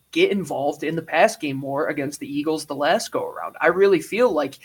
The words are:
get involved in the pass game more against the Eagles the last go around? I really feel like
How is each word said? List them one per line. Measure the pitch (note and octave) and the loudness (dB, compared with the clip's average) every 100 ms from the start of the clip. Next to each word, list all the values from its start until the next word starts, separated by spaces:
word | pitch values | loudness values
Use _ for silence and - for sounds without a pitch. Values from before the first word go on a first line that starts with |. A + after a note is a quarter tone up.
| _ | _
get | D#3+ G3 | 0 2
involved | G3+ D3 C3 D3 D3 | 2 -2 -2 -2 -2
in | D3+ D#3+ | -4 -4
the | |
pass | D#3+ D#3 G#3 - | -2 4 4 2
game | D3 C3+ | -6 -6
more | C#3 C#3 D3+ | -4 -2 -2
against | D3 C#3 C#3+ | -2 -6 -8
the | C3+ | -6
Eagles | C#3+ D3+ D#3 D3+ | -4 -2 -4 -4
the | |
last | C#3 D3 F3+ - | -2 2 2 0
go | - | -6
around? | D#2 D#2+ E2 - | -6 -8 -12 0
I | D#3+ | 2
really | F3+ G3 E3+ | 4 4 4
feel | - G3+ B3 | 2 0 2
like | D#3 C#3 - | 2 -2 -8